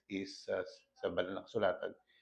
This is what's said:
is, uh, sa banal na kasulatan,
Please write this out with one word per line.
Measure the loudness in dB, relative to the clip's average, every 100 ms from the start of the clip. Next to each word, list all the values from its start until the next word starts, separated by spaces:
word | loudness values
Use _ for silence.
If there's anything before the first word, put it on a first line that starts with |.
| -6
is, | -4 -4 -6 -2
uh, | -2 -2 -8 _ -2
sa | 0
banal | 2 0 -2
na | -4
kasulatan, | 2 4 4 -2 -8 _ _